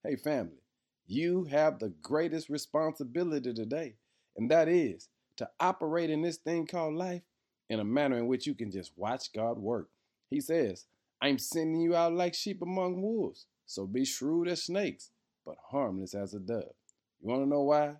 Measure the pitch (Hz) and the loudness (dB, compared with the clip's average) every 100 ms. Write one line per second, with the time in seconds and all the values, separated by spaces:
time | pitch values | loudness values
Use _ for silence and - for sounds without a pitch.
0 | 175 139 151 143 90 - _ _ _ _ | -4 -4 -2 -2 -2 -10 _ _ _ _
1 | - 117 170 185 160 143 156 - 110 87 | -6 -2 0 0 2 4 4 2 -8 -8
2 | - 151 170 160 151 147 - 151 160 151 | -2 0 2 -2 -4 -6 -2 0 0 -2
3 | 131 135 175 151 127 113 110 147 147 107 | -4 0 0 0 -2 -4 -4 -4 -6 -12
4 | _ _ _ - 117 165 160 175 135 85 | _ _ _ -4 4 4 6 4 4 -2
5 | - _ _ - - - 180 190 160 165 | -14 _ _ -10 -10 0 0 0 -2 0
6 | 165 151 170 165 - 170 156 180 156 156 | 0 0 0 -2 -2 -2 -2 -2 -2 -2
7 | 185 180 _ _ _ _ _ 110 104 131 | -4 -6 _ _ _ _ _ -2 2 2
8 | 143 120 117 127 151 135 104 95 90 - | 2 2 2 0 -2 -4 -4 -6 -10 -6
9 | 104 131 - 107 117 120 101 117 82 _ | -4 -4 -6 -2 -2 -2 -2 -2 -4 _
10 | _ _ _ 139 139 165 117 90 - _ | _ _ _ -4 0 2 2 -2 -14 _
11 | _ _ 143 131 - 165 160 160 165 170 | _ _ 2 2 0 -2 0 2 4 4
12 | 170 175 175 175 202 185 175 185 185 185 | 4 2 0 -2 -4 -4 -4 0 0 0
13 | 202 226 147 - - _ - - 98 117 | -2 0 -2 -4 -20 _ -12 -8 -4 0
14 | 131 - 139 165 175 170 - 185 185 - | 0 -2 0 2 2 -2 -2 0 0 -4
15 | - _ _ _ - - - 139 123 95 | -16 _ _ _ -18 -16 -4 -2 0 -2
16 | 95 101 98 104 95 113 - - _ _ | -4 -6 -6 -6 -4 -4 -6 -16 _ _
17 | _ _ 104 127 139 143 139 147 147 | _ _ -4 0 2 2 4 4 2